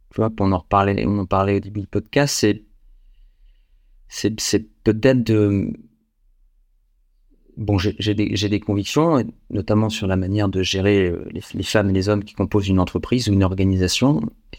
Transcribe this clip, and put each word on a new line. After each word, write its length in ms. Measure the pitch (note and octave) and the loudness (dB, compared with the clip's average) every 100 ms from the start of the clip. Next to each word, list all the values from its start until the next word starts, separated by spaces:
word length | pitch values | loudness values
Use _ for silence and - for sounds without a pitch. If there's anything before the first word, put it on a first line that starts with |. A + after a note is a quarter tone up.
| _ | _
tu 100 | - | -4
vois, 100 | A2 A2+ | -2 0
on 120 | G2 | 0
en 80 | F#2+ | 0
reparlait, 460 | - G2+ G2 G2+ A#1 | 0 2 2 0 0
on 140 | G#2 | -2
en 60 | F#2 | -2
parlait 320 | F#2+ G2 G2+ | 0 0 -2
au 20 | |
début 220 | G2 G#2 | -4 -10
du 60 | F#2+ | -8
podcast, 480 | G#2 - - C#3+ - | -8 -4 -2 0 0
c'est, 240 | G#2+ G#2 - _ - - - - - _ - _ _ _ _ _ - | 0 0 -6 _ -20 -20 -20 -20 -20 _ -20 _ _ _ _ _ -18
c'est, 320 | - G#2 A2 | -4 -4 -4
c'est 280 | - C#3 A2+ _ | -2 -2 -2 _
peut-être 400 | - G#2+ C3 C3 | 0 2 4 2
de, 500 | A2+ G#2+ G#2 G2+ - - - _ _ _ _ _ _ _ _ _ _ _ _ _ _ _ _ - | 2 2 2 2 -2 -6 -14 _ _ _ _ _ _ _ _ _ _ _ _ _ _ _ _ -8
bon, 200 | G#2 G2+ | 0 0
j'ai, 180 | G2 - | 0 -2
j'ai 140 | G#2 | -2
des, 220 | G#2 G#2 G#2 | -2 -2 -2
j'ai 140 | G2+ | -2
des 100 | G2+ | -2
convictions, 640 | - G2+ G2+ - E3 D3 A2 - - | -2 -4 -2 0 2 2 -2 -8 -10
notamment 400 | G#2 F#2+ G#2+ A2 | -6 0 0 0
sur 180 | - G2 | -2 -2
la 80 | F#2+ | 0
manière 340 | F#2 G#2 G2+ | 0 -2 0
de 120 | F#2 | -2
gérer, 460 | F2+ F#2+ G2 G2+ F#2 | -2 0 2 4 2
euh, 200 | E2+ - | -2 -8
les, 100 | - - | -12 -10
les 100 | - | -8
femmes 260 | F#2+ A2 G2+ | -2 0 2
et 40 | |
les 160 | F#2+ F#2+ | 0 0
hommes 140 | G#2 | -2
qui 100 | G2+ | -2
composent 340 | - F#2 G#2+ G2 | -6 -2 0 2
une 120 | F#2 | 2
entreprise 480 | F2+ - - B2 A#2+ | 2 -2 -2 -2 2
ou 40 | |
une 100 | G2 | 2
organisation, 800 | F#2+ F#2 F#2+ F#2+ F2+ - C3 D3+ A3 - _ | 2 2 0 2 0 2 2 2 -2 -10 _